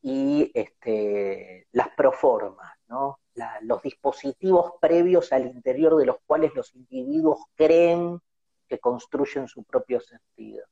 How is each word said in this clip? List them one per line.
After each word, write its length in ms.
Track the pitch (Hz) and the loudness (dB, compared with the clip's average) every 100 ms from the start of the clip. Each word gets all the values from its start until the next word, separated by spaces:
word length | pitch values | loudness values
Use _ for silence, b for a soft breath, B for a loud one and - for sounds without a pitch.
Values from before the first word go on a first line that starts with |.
y, 480 | 269 269 269 294 - | -6 -4 0 0 0
este, 1120 | 120 104 _ 117 110 104 101 98 95 92 92 _ | -2 -6 _ -4 -2 -2 -2 -4 -6 -12 -20 _
las 160 | 185 - | -4 -4
proformas, 840 | - 135 131 147 113 104 92 - - _ | 2 0 4 0 0 -4 -12 -20 -20 _
¿no? 320 | 123 127 120 _ | -8 -8 -8 _
La, 240 | - 117 113 | -14 -14 -12
los 180 | 110 120 | -6 -6
dispositivos 920 | 139 - 185 - - - 190 180 170 - | -6 -6 -6 -6 -10 -6 2 2 2 -2
previos 520 | 160 170 175 180 170 | 2 2 4 2 2
al 140 | 131 127 | -2 -2
interior 500 | 123 131 131 160 156 | -6 -6 2 4 4
de 100 | 127 | 2
los 100 | - _ | 0 _
cuales 280 | 151 160 | 0 0
los 200 | 131 - | -2 -12
individuos 640 | 254 254 254 254 302 320 - - | _ -14 -10 -4 0 0 0 -6
creen 680 | _ 156 165 170 170 175 175 _ _ _ _ _ | _ 4 6 4 2 -2 -8 _ _ _ _ _
que 100 | 127 | -4
construyen 680 | 120 123 - 139 139 139 131 | -4 -4 -8 -6 -4 -4 -10
su 160 | - | -14
propio 360 | 110 170 165 120 | -4 -4 -2 -6
sentido. 680 | - _ _ _ 110 110 - | -6 _ _ _ -18 -18 -20